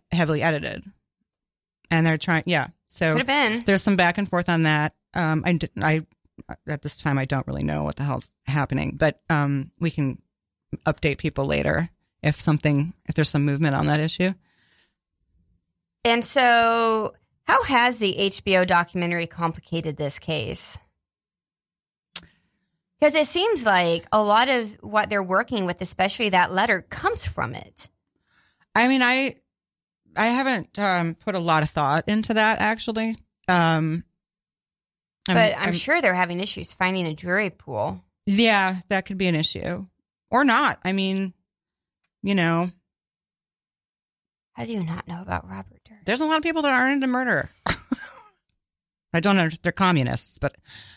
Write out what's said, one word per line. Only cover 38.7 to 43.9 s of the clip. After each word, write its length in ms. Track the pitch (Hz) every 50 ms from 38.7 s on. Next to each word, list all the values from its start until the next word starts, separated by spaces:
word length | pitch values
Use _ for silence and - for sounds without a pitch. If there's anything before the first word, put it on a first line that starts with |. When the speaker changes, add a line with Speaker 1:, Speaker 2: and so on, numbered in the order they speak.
| 190 180 - -
Speaker 1:
that 180 | 202 190 190
could 100 | - 196 185
be 100 | 196 180
an 60 | 165
issue. 500 | 151 160 - - - - - 175 185 196 180 _ _ _ _ _ _ _ -
Or 140 | 220 247 294
not. 360 | 269 226 262 294 233 - - -
I 80 | 185
mean, 420 | 190 196 190 190 190 190 196 185 - _ _ _ _ _ _ _ _ _ _ _ _ _ _ _ _ _
you 120 | - 196 202
know. 380 | 190 170 165 165 170 175 180 - _ _ _ _ _ _ _ _ _ _ _ _ _ _ _ _ _ _ _ _ _ _ _